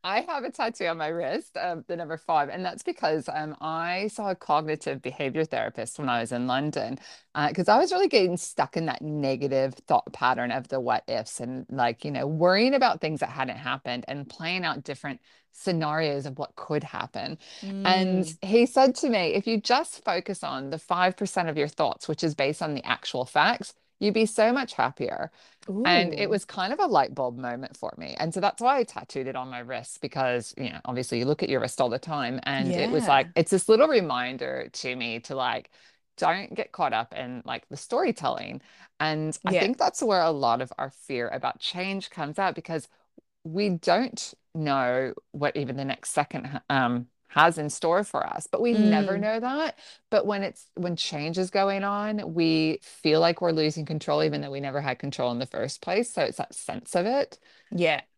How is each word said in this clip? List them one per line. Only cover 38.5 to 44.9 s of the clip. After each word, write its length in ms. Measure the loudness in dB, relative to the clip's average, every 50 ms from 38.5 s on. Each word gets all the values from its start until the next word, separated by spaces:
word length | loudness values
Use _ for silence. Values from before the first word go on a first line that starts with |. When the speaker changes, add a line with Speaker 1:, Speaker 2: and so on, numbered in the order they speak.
| -12 -12 _ -18 -20 -20 -20 _ _ _
Speaker 1:
And 380 | -2 -2 0 -2 -2 -4 -6 -2 0
I 60 | 2
Speaker 2:
Yeah. 20 | 4
Speaker 1:
think 240 | 4 4 2 2 2
that's 240 | 0 0 0 0
where 200 | 2 4 4 4
a 80 | 4 4
lot 300 | 2 2 2 2 2 2
of 100 | 0 -6 -6 -8
our 120 | -8 -8
fear 380 | _ -16 -10 -6 -4 -4 -2 -4
about 300 | -4 -4 -4 -4 -4 -4
change 500 | -8 -8 -6 -6 -6 -4 -4 -6 -6 -10
comes 280 | -8 -8 -6 -6 -2 -2
out, 160 | -2 -2 -2
because 320 | -4 -8 -6 -6 -6 -6 _ _ _ _ _ _ -20 _ _ _ _ _
we 260 | -6 -2 0 2 2
don't 640 | 0 0 2 4 4 4 4 -2 -4 -8 -10 -12 -14 _ _ _ _
know 600 | -2 0 2 2 2 2 2